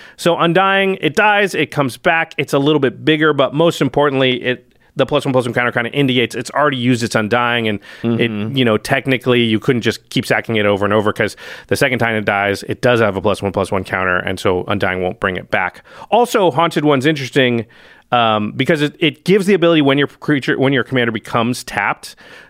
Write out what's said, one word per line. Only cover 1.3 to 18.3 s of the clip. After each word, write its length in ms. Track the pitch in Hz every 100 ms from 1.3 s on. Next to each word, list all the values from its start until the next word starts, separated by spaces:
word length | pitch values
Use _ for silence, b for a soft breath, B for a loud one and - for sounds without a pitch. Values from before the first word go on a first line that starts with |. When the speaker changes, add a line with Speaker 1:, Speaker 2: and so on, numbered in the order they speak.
| 208 202 -
Speaker 1:
it 160 | 151
comes 240 | - 135 -
back, 380 | 180 165 165 -
it's 140 | 131
a 60 | 143
little 180 | 143 151
bit 240 | 131 120
bigger, 280 | 127 156 156
but 200 | 143 127
most 260 | 135 170 -
importantly, 600 | 139 - 147 135 131 127
it, 200 | 123 123 _ _ b -
the 60 |
plus 220 | 131 147 143
one 60 |
plus 100 | 127
one 80 | 120
counter 180 | 117 123
kinda 200 | 123 117
indicates 440 | 143 139 123 113
it's 160 | 117 123
already 260 | 135 147 131
used 240 | 120 120
its 120 | 117
Undying, 540 | 117 107 120 120 120 110
and 120 | 101 B B
Speaker 2:
Mm-hmm. 180 | 117 113 117 107 107
Speaker 1:
it, 40 | 135
you 80 |
know, 140 | 120 107
technically 640 | - 135 135 127 131 123
you 180 | 117 110
couldn't 220 | - 123
just 260 | 107 - -
keep 160 | 135
sacking 320 | - 110 - 113
it 80 |
over 220 | 104 101 101
and 80 |
over, 180 | 107 104
'cause 240 | - 104 - B B B
the 100 | -
second 220 | 139 123
time 160 | 117
it 100 | 110
dies, 380 | 104 101 101 98
it 180 | - 107
does 200 | 123 120
have 140 | 107
a 60 | 95
plus 220 | 101 95
one 100 | 98
plus 180 | 101 95
one 140 | 98
counter, 320 | 92 95 92 90
and 240 | 95 95
so 240 | 104 90 -
Undying 340 | 101 95 92
won't 180 | 90 -
bring 160 | 98 90
it 140 | -
back. 320 | 104 90 - - B B
Also, 400 | 214 233 233 180
Haunted 360 | 139 170 165 147
One's 180 | 139
interesting 600 | 139 151 127 143 127 117 107 B B B B
um, 400 | 123 113